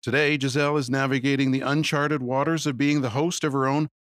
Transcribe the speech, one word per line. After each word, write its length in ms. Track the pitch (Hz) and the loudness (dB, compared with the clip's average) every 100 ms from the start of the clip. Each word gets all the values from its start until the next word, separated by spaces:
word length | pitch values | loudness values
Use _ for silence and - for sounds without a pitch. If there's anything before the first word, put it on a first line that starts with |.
Today, 380 | - 123 147 151 | 0 2 2 2
Giselle 380 | 135 131 147 151 | 0 0 0 0
is 120 | 123 | -2
navigating 600 | 135 135 131 131 139 135 | 0 0 0 0 2 2
the 80 | 131 | 0
uncharted 640 | 131 143 156 151 147 151 | 0 0 0 0 0 -2
waters 420 | 123 131 143 165 151 | -2 -2 0 0 -2
of 120 | 127 | 0
being 240 | 143 147 | 0 2
the 80 | 127 | 0
host 340 | 113 160 175 | -2 -2 -2
of 80 | 156 | -2
her 160 | 135 135 | 0 2
own 220 | 143 156 _ | 2 -2 _